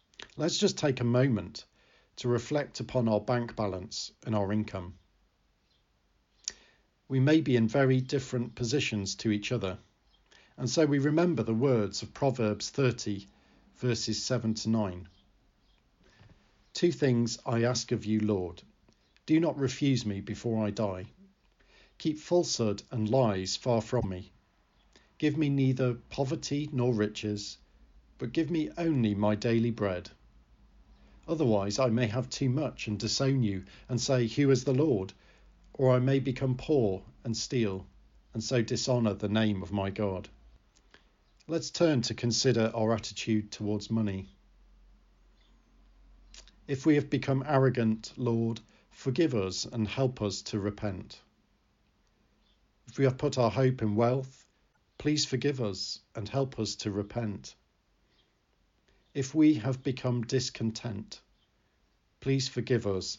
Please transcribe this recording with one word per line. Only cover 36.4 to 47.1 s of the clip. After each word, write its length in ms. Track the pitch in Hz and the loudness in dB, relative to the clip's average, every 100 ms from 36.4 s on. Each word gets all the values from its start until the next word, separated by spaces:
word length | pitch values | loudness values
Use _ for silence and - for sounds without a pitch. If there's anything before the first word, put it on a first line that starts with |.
| 135 127 | -2 -2
poor 460 | - 147 107 95 - - | 0 2 2 0 -8 -12
and 120 | 120 110 | -8 -6
steal, 500 | - 131 107 95 - - _ _ _ | -2 0 0 -2 -10 -20 _ _ _
and 120 | 110 | -8
so 180 | - 127 | 0 0
dishonour 520 | 110 117 - 123 110 | 0 -2 0 2 2
the 140 | 98 104 | 0 0
name 340 | 110 107 98 | 2 2 0
of 100 | 92 | -2
my 180 | 101 98 | -2 -2
God. 380 | 95 101 92 - - - - _ _ _ - _ _ _ _ - | -2 -2 -4 -8 -18 -20 -20 _ _ _ -20 _ _ _ _ -6
Let's 220 | 165 - | -4 -4
turn 320 | - 170 135 | 2 4 4
to 120 | 117 | 0
consider 560 | 113 120 110 131 113 110 | -2 -2 2 2 4 2
our 180 | 113 110 | 2 0
attitude 580 | 110 - - - 107 104 | 0 -4 -8 -2 0 -2
towards 400 | - 104 104 - | -6 -4 -4 -2
money. 380 | 113 107 95 92 - _ _ _ - - - _ _ _ _ _ _ _ _ - _ - - - - - _ - | -2 -2 -4 -10 -18 _ _ _ -20 -20 -20 _ _ _ _ _ _ _ _ -20 _ -20 -20 -20 -20 -20 _ -6
If 180 | 135 160 | -2 2
we 80 | |
have 160 | 147 131 | 2 2